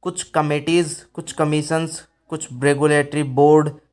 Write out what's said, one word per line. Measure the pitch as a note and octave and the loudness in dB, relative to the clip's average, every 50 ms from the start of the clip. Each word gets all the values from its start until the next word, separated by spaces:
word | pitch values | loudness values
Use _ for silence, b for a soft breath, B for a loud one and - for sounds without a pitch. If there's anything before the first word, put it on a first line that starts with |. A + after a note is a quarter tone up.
| - | -8
कुछ | F3+ F3+ - - | -8 -8 -8 -12
कमिटीज, | - _ D#3+ D3+ D3 D3 D3 C#3+ E3 E3 F3 F3 D3+ - - - _ _ | -4 _ -2 0 0 -2 -4 -2 0 0 0 0 0 -6 -12 -16 _ _
कुछ | - - - | -14 -14 -14
कमीशंस, | - - D#3+ D3+ D3+ D3+ D3+ D3+ D#3+ D#3+ E3 D#3 D#3 - - _ _ _ _ _ | -4 -2 -2 0 0 -2 -2 -2 -4 -4 -4 -4 -8 -12 -16 _ _ _ _ _
कुछ | - D#3 D#3+ - C3 B2 C3 | -12 -12 -12 -12 -10 -2 0
रेगुलेटरी | D3 C#3+ C#3+ D3 D3+ D3 D3 C#3+ C#3+ D3 D3+ D3 | 0 2 2 2 2 2 2 0 0 -2 -4 -4
बोर्ड | C3+ C3 B2+ C#3+ D3 D3+ D#3 D3+ D3 D3 - _ _ | -2 2 4 6 6 6 6 4 2 -4 -10 _ _